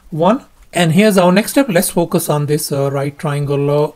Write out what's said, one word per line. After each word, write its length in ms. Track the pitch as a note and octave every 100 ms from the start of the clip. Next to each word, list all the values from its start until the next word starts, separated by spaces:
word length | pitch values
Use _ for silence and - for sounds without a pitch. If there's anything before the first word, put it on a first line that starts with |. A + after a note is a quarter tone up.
| -
one. 360 | D#3 F3 C4 - _ -
And 200 | E3+ E3+
here's 260 | D#3+ G#3+ G3
our 120 | F3+
next 200 | F#3 A3
step. 180 | D4 C4+
Let's 220 | E3+ G3
focus 400 | F#3+ E3 E3+ -
on 160 | D3 C#3+
this, 260 | D3+ -
uh, 180 | C#3 C#3
right 280 | C#3 C#3 C#3+
triangle, 500 | D3+ C#3+ C#3+ C#3+ C#3+
uh, 240 | D3 D3+